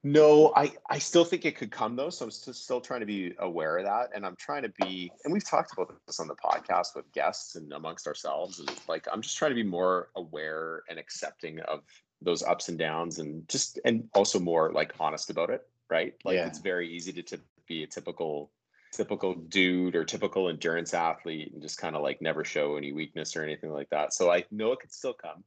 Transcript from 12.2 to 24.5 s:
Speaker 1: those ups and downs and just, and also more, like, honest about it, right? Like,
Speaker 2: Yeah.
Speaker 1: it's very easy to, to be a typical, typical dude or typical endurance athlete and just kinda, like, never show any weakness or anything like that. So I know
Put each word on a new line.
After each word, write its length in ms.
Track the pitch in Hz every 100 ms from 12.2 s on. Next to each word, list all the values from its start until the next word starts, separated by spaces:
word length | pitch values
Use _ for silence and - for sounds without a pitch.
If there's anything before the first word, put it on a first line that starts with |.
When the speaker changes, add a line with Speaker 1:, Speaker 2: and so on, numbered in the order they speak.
Speaker 1:
those 220 | 87 85
ups 260 | - 85 -
and 80 | 82
downs 400 | 80 80 85 78
and 280 | 76 80 80
just, 280 | 143 - -
and 240 | 123 113 113
also 260 | 101 101 101
more, 320 | 87 82 80
like, 220 | 76 78 -
honest 280 | 80 76 -
about 200 | 80 85
it, 180 | 123 - _ _
right? 240 | 82 104 -
Like, 120 | 98 92
Speaker 2:
Yeah. 120 | 87
Speaker 1:
it's 120 | 76
very 300 | 92 90 87
easy 220 | 85 85
to, 100 | 87
to 160 | 85 82 _ _ _
be 160 | 82
a 40 | 76
typical, 640 | - - 82 82 73 73 _ _ _ _
typical 400 | - 104 101 95
dude 640 | 87 82 98 92 90 90 85
or 80 | 80
typical 420 | 87 95 - 92
endurance 460 | 78 85 85 85
athlete 580 | 87 82 80 85 80 78
and 100 | 60
just 180 | 78 -
kinda, 200 | 82 78
like, 220 | 73 73
never 240 | 78 78 76
show 320 | 80 73 73
any 160 | 71
weakness 420 | 73 78 - 76 82
or 80 |
anything 280 | 78 73 80
like 160 | 71 71
that. 240 | 76 73
So 180 | - 87
I 140 | 87
know 220 | 85